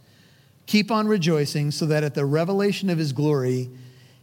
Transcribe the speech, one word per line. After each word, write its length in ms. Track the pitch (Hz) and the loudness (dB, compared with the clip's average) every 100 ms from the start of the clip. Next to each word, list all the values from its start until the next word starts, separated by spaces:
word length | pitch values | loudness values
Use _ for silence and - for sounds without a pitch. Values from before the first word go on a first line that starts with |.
| _ _ - _ _ _ - | _ _ -20 _ _ _ 0
keep 260 | 208 208 | 0 2
on 160 | 220 214 | 0 2
rejoicing 640 | 214 160 151 143 156 147 | 2 2 2 0 -2 -4
so 140 | 147 156 | -2 0
that 180 | 151 | 0
at 120 | 151 151 | 0 -2
the 100 | 139 | 0
revelation 640 | 151 170 196 202 196 190 | 0 0 0 0 0 0
of 80 | 165 | 0
his 160 | 156 | -2
glory, 560 | 127 151 143 127 127 127 - - - - - | 0 0 2 0 -2 -4 -12 -20 -20 -20 -20